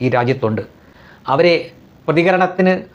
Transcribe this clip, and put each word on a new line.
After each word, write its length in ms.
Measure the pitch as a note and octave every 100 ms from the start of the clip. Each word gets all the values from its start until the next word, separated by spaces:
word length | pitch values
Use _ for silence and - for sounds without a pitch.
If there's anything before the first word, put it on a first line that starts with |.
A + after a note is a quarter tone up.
ഈ 40 | B2+
രാജ്യത്തുണ്ട്. 480 | B2 A#2+ C3 A2 G#2+ - - - - - - -
അവരെ 220 | C#3 F3 E3 - - - - -
പ്രതികരണത്തിന് 680 | D3+ F3 F#3 F3+ F3+ F#3 F#3 -